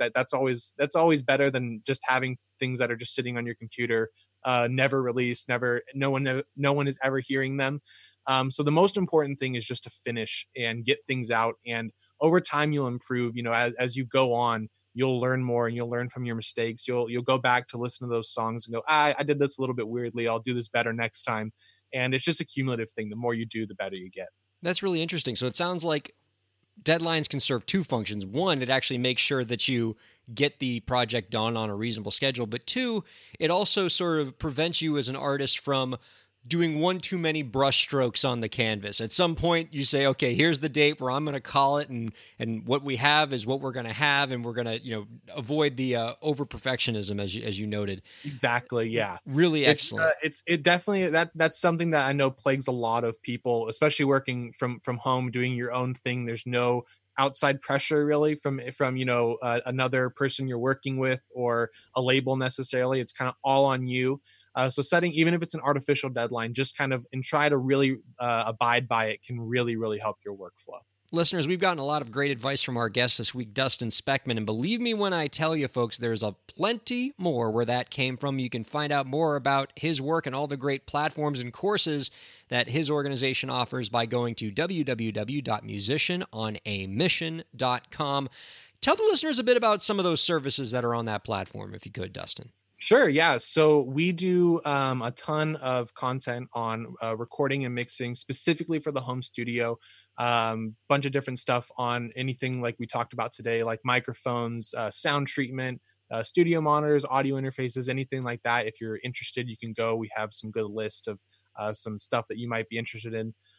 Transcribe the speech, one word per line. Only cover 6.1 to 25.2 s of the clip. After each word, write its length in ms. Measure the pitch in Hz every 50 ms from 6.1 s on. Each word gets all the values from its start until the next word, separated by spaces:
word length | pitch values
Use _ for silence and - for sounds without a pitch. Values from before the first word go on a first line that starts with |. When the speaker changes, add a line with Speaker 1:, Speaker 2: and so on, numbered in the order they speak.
Speaker 1:
one, 320 | 135 135 139 131 131 131 139 - _
no 160 | 139 143 139
one 160 | 143 143 143 139
is 100 | 135 - 135
ever 160 | 135 135 135
hearing 380 | 127 - 135 135 131 131 135 139
them. 220 | 135 135 143 147 - - - - - - _ _ _
Um, 240 | 135 131 131 131 135
so 120 | 127 -
the 100 | 147 147
most 240 | 151 160 190 196 -
important 420 | 208 185 - - 156 147 143 139 135
thing 160 | 135 131 127
is 120 | 120 110
just 180 | - 123 - -
to 60 | 127
finish 560 | - - - 123 117 117 110 - - - - - -
and 280 | 131 120 113 113 117 113
get 200 | 123 139 - -
things 240 | - 131 127 120 110
out, 260 | 117 113 113 117 113 - _
and 260 | 120 117 113 113 110 - _ _ _ _ -
over 200 | 147 160 165 180
time 320 | 170 - 151 147 151 151
you'll 140 | 151 143 135
improve. 500 | 123 120 123 - - 127 123 123 120 113
You 60 | 120
know, 100 | 117 117
as, 200 | 117 117 120 120 117
as 220 | 123 127 127 117
you 80 | 131 131
go 300 | 117 - 131 131 123 120
on, 340 | 117 120 120 117 110 110 - - _ _ _
you'll 280 | - 120 131 131 127 123
learn 220 | 120 127 131 131
more, 240 | 127 123 120 120 120
and 80 | 117 117
you'll 160 | 120 120 120
learn 200 | 120 120 123 123
from 160 | - 127 123
your 100 | 120 117
mistakes. 500 | 113 107 - - 123 117 117 113 117 -
You'll, 240 | - 123 123 120 113
you'll 120 | 120 123
go 160 | 120 131 131 127
back 280 | 120 127 123 123 120 -
to 100 | - 117
listen 280 | 120 123 - - 127
to 60 | 120
those 180 | 117 113 110 -
songs 360 | - 120 113 113 113 117 110
and 80 | 117 117
go, 80 | 117 -
"Ah, 280 | 151 156 151 147 147 139 -
I 40 |
did 160 | 143 143 147 143
this 200 | 143 139 - -
a 40 |
little 120 | 135 127 127
bit 140 | 123 110 107
weirdly. 400 | 117 120 120 117 110 120 117 117
I'll 100 | 113 113
do 140 | 110 127
this 160 | 123 120 117 -
better 240 | - 120 117 117
next 300 | 113 117 117 110 - -
time." 300 | - 131 117 107 107 110 - _ _ - _ _ _ _
And 220 | - 131 127 127 131
it's 100 | 131 -
just 160 | 170 156 -
a 40 | 165
cumulative 460 | - - 139 135 131 123 117 113 110
thing. 180 | - 117 107 104
The 80 | 104
more 180 | 113 117 120 120
you 120 | 113 113
do, 200 | 110 - 113 110
the 80 | 104 107
better 220 | - 101 95 95
you 140 | 92 92 92
get. 180 | - 95 92 - - _ _ _ _ _
Speaker 2:
That's 200 | - 170 180 -
really 200 | 196 196 180 160
interesting. 340 | 165 165 180 160